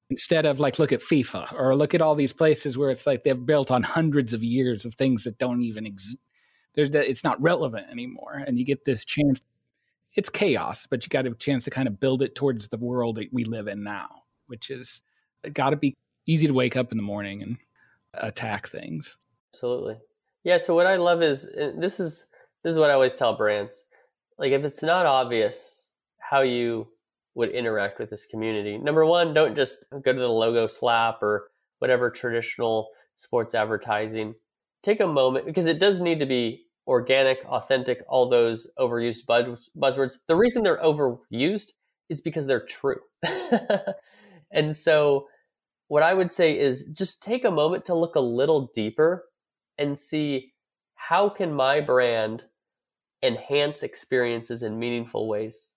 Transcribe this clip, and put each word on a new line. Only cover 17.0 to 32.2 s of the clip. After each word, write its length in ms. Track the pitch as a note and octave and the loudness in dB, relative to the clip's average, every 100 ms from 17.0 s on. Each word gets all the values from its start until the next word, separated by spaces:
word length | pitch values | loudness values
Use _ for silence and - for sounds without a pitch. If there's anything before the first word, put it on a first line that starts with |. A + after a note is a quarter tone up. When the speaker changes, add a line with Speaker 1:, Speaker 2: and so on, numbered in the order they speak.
Speaker 1:
morning 400 | G2+ G#2 G2+ G2+ | -6 -6 -8 -10
and 160 | G2+ B2 _ _ _ _ _ | -10 -12 _ _ _ _ _
attack 540 | - A2 - A#2 G2 - | -10 -8 -8 -8 -8 -10
things. 480 | - E2+ D#2+ - - _ _ _ | -14 -10 -10 -12 -20 _ _ _
Speaker 2:
Absolutely. 440 | - B2 B2 - A2 _ _ _ _ | -10 -6 -4 -6 -10 _ _ _ _
Yeah. 140 | - F3 | 0 2
So 160 | F3+ | 4
what 120 | E3+ F3+ | 4 4
I 100 | F#3+ | 4
love 260 | F3 E3+ | 4 4
is, 220 | E3 C#3 - | 2 0 -6
uh, 260 | - D3 - | -6 -6 -2
this 240 | F3 G3 | -4 -4
is, 260 | E3+ - - _ _ _ | -6 -6 -14 _ _ _
this 100 | E3 | -2
is 60 | D#3+ | 4
what 120 | D3+ | 4
I 40 | |
always 200 | C#3 B2+ | 6 4
tell 220 | B2+ B2 G#2 | 2 0 2
brands. 480 | G#2+ G#2 G2+ - _ _ _ _ _ - | 0 0 -4 -12 _ _ _ _ _ -4
Like, 140 | C#3 | 0
if 120 | C3+ | 0
it's 180 | D3 - | 0 -4
not 240 | D#3+ F3+ E3+ | 0 2 4
obvious 840 | C3 B2 A#2+ G#2 - - - - _ _ _ | 2 2 2 0 -2 -12 -16 -20 _ _ _
how 240 | - C#3 | -2 2
you 460 | C3+ B2 A#2+ A#2 G#2+ _ _ _ _ | 2 0 -2 -4 -8 _ _ _ _
would 160 | - A#2 | -4 -2
interact 480 | - A#2 G#2+ G2+ - | -2 -2 -2 -2 -6
with 120 | A2 | -10
this 160 | G#2+ - | -10 -12
community, 520 | A2+ A2+ G#2+ G#2 G#2 | -6 -4 -2 -4 -4
number 280 | D3 D#3 D#3+ | 0 2 4
one, 260 | F3 E3+ | 4 2
don't 200 | D3+ D3+ | 4 2
just 320 | B2+ C3 - - | 2 -2 -4 -14
go 220 | C#3 C3+ | -4 -2
to 60 | C3 | 0
the 100 | B2 | 0
logo 380 | A2+ A2+ A#2 A2+ | 2 2 2 0
slap 560 | - B2 A#2 A2+ A2+ | -2 0 2 0 0
or 280 | G#2 G#2 - _ _ _ | -2 -2 -4 _ _ _
whatever 320 | B2 B2 B2 | 0 2 0
traditional 800 | - | -4